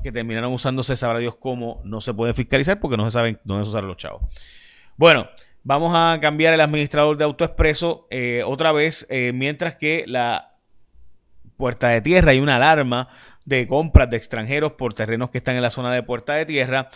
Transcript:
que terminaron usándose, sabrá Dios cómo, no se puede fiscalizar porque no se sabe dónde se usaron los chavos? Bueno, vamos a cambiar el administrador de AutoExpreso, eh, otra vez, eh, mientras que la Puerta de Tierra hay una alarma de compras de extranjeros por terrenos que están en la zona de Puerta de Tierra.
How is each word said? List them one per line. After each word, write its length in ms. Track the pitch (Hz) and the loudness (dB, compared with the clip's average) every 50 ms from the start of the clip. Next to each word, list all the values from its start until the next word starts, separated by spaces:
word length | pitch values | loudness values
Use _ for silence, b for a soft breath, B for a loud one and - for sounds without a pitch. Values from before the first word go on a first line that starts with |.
| 147 | -10
que 100 | 143 113 | -8 -6
terminaron 400 | 120 113 113 113 113 117 123 127 | -6 -6 -4 -4 -4 -4 -2 -4
usándose, 420 | 120 - 135 131 131 123 - 135 | -2 -2 -2 -2 -2 -2 -2 -4
sabrá 260 | 120 - 120 117 117 | -2 -2 -2 -2 -2
Dios 160 | 120 120 113 | -4 -6 -6
cómo, 440 | _ - 135 127 123 120 117 - - - | _ -8 -8 -6 -6 -8 -10 -10 -12 -12
no 160 | 101 107 110 - | -10 -10 -8 -8
se 100 | - 117 | -6 -4
puede 220 | 101 117 120 113 | -2 -2 -2 0
fiscalizar 460 | - 127 - - 135 139 160 190 202 | -2 -2 0 0 2 2 2 0 0
porque 180 | - 160 131 107 | -2 -2 -2 -2
no 80 | 104 | -2
se 60 | 113 110 | 0 0
sabe 260 | 120 117 117 110 - - | 0 0 0 -2 -4 -6
dónde 200 | - 98 101 104 | -6 -4 -4 -4
se 60 | 104 | -4
usaron 180 | 104 110 98 98 | -4 -4 -6 -6
los 80 | 90 | -8
chavos? 240 | - - 80 - - - - B B B B B B B B B B B B B | -12 -12 -12 -10 -8 -8 -8 B B B B B B B B B B B B B
Bueno, 320 | B 151 170 156 131 104 - - B B B B B - | B 6 6 6 4 0 -6 -12 B B B B B -4
vamos 280 | 127 135 147 165 170 175 | -2 0 0 0 2 2
a 260 | 165 165 165 165 156 | 2 2 2 2 2
cambiar 340 | 147 151 151 151 156 160 160 | 0 0 0 2 2 4 4
el 60 | 160 | 4
administrador 560 | 156 151 151 151 147 139 - 147 147 151 151 | 4 2 2 0 -2 0 2 2 2 4 2
de 80 | 147 151 | 2 0
AutoExpreso, 840 | 151 143 - 170 160 - - 160 156 151 - 170 170 165 - _ - | -2 0 0 -2 -2 2 2 2 2 2 0 -2 -2 -4 -4 _ -10
eh, 320 | - 127 123 123 120 120 110 | -8 -6 -4 -4 -2 -2 -2
otra 240 | 95 135 139 165 160 | -4 -2 0 0 2
vez, 380 | 156 147 147 160 151 - - - | 2 2 2 0 -2 -4 -8 -6
eh, 220 | 139 131 123 123 123 | -4 -2 -2 -2 -2
mientras 400 | 127 131 139 147 147 175 165 - | -2 -4 -4 -4 -4 -6 -8 -6
que 300 | - - 151 156 165 - | -4 -4 -2 -2 -2 -4
la 500 | - 123 127 120 120 113 - - - _ _ _ _ - - - _ _ - - - - - _ _ - - - - - | -4 -4 -2 -2 -2 -2 -4 -6 -10 _ _ _ _ -20 -20 -20 _ _ -20 -20 -20 -20 -20 _ _ -20 -20 -20 -20 -10
Puerta 320 | - 131 123 120 - - 120 | -6 -6 -6 -2 0 2 2
de 120 | 117 117 | 2 2
Tierra 300 | 104 143 175 185 170 156 | 2 4 4 6 6 6
hay 80 | 135 131 | 6 4
una 160 | 139 147 135 | 4 2 2
alarma 540 | 120 127 156 160 151 139 127 123 120 127 - B B B B B B B | 4 6 6 6 4 2 0 -2 -4 -4 -8 B B B B B B B
de 220 | - 139 131 123 | -4 -2 -2 0
compras 420 | 101 131 143 160 165 - - 135 120 | 0 0 -2 4 6 6 6 6 6
de 80 | 117 | 0
extranjeros 580 | 113 - - - 117 110 113 139 147 151 151 147 | -4 -6 -6 -8 -6 -4 -4 -2 -2 -2 -2 -4
por 200 | - 127 120 107 | -4 -6 -6 -4
terrenos 360 | - 110 107 113 113 127 123 | -4 -4 -2 -2 -2 -4 -4
que 80 | - 127 | -6 -6
están 180 | - - 127 | -4 -2 0
en 60 | 123 123 | 0 0
la 80 | 120 | -2
zona 220 | - - 127 123 127 | -2 -2 -4 -2 -2
de 120 | 127 120 | -2 -2
Puerta 300 | - 123 120 117 - 147 | -4 -6 -6 -4 -4 -2
de 120 | 151 160 | -2 -2
Tierra. 440 | 151 156 139 127 127 131 135 131 - B | -2 -2 -2 0 0 0 -2 -4 -4 B